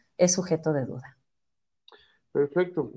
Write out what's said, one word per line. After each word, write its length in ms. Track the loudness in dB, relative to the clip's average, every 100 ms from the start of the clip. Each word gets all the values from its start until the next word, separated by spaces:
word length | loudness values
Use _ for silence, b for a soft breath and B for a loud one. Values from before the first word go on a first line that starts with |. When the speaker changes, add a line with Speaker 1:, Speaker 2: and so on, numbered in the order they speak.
| b 2
Speaker 1:
es 160 | 4
sujeto 400 | 4 0 0 0
de 140 | -2 -2
duda. 300 | -8 -14 _ _ _ _ _ _ _ _ b b b _ -2
Speaker 2:
Perfecto. 560 | 0 0 -2 -2 -6